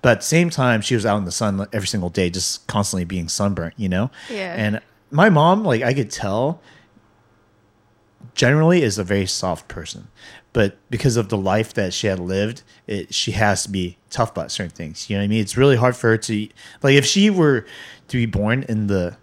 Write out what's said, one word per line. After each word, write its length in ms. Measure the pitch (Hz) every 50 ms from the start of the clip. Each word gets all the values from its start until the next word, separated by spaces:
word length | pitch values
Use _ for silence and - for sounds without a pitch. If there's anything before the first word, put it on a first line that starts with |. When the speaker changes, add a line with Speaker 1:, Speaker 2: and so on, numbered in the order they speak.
Speaker 1:
But 80 | - 127 117
at 60 | 98
the 60 | -
same 240 | - 156 165 175 170
time, 320 | - - 131 123 117 110
she 120 | 104 - 123
was 120 | 117 98
out 120 | 110 101
in 80 | 107 98
the 60 | 87
sun 340 | - - 113 104 98 98 101 -
every 160 | - 107 95
single 220 | - - 104 87 90
day, 200 | 82 - 92 87
just 380 | 87 92 87 - - - _
constantly 380 | - - 104 98 - - 92 90
being 240 | 85 95 90 85 82
sunburnt, 460 | - - 104 101 98 87 82 82 -
you 100 | - 104
know? 240 | 92 92 92 110 131 - - - -
Speaker 2:
Yeah. 240 | 240 208 190 185 170
Speaker 1:
And 240 | - 107 107 104 - _ _ _ _ _ _
my 200 | 143 147 190 220
mom, 340 | 180 151 151 170 185 214 220
like, 200 | 180 127 113 127
I 100 | 120 135
could 180 | 143 120 101
tell, 480 | - - - 101 98 110 127 147 165 - _ _ _ _ _ _ _ _ _ _ _ _ _ _ _ _ _ _ _ _ _ _ _ _ _ _ _ _ _ _ _ _ - 120 _
generally 460 | - 127 123 139 156 160 165 180 180
is 160 | 147 110 92
a 60 | 104 95
very 220 | 90 104 101 95
soft 420 | 92 - - - 92 87 - -
person. 400 | _ - - 80 - - - - - _ _ - - - - _ _ _
But 240 | 120 107 101 - _ _ _
because 280 | 123 110 - 135 113
of 120 | 120 110 98
the 80 | 113
life 360 | 101 95 95 95 110 110 - -
that 180 | - 101 92 87
she 140 | - -
had 120 | 107 95 92
lived, 440 | 87 90 95 98 101 107 120 - _ _ _ _ _
it, 260 | - 107 98 82 - -
she 180 | - - - 104
has 300 | 98 110 104 98 92 -
to 60 | -
be 280 | 98 95 90 90 87 _ _ _
tough 220 | - - 117 -
about 200 | - - 80 -
certain 200 | - - 101 82
things. 360 | - - 87 76 80 - - -
You 60 | 104
know 60 | 98
what 40 | 101
I 20 |
mean? 140 | 101 107 113
It's 140 | 104 98 -
really 180 | 120 135 143 135
hard 200 | 117 120 127 120
for 140 | - - 117
her 80 | 110
to, 300 | 110 - - 110 104 107 - _ _ - - - -
like, 140 | - 139 139
if 100 | 139 135
she 240 | - - 196 202 214
were 360 | 202 185 160 147 135 117 - - - - - - - - _
to 100 | - -
be 80 | 123 120
born 380 | 113 - 101 104 107 117 131 135
in 200 | - 113 110 107
the 300 | 101 101 95 87 87 - _